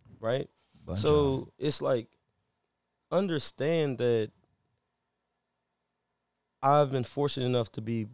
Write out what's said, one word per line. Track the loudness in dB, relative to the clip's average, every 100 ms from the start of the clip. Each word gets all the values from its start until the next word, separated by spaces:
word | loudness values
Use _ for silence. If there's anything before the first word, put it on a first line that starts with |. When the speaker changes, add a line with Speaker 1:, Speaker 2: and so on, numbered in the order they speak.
| -20 -8
Speaker 1:
right? | -2 -2 -4 _ _ -20 -8
Speaker 2:
Bunch | -2
Speaker 1:
So | 4 4 4
Speaker 2:
of | 0
'em. | -6 -6
Speaker 1:
it's | -4 -2
like, | 0 0 -2 _ _ _ _ _ _ _ _ _ _
understand | -2 0 -2 -4 -4 0 0 0 0
that | 2 2 0 -8 _ _ _ _ _ _ _ _ _ _ _ _ _ _ _ _ _ _ _ _ _ _
I've | 2 4 4
been | 0
fortunate | -4 -2 -2 -2 0
enough | 0 -2
to | -6
be | -6 -4 -6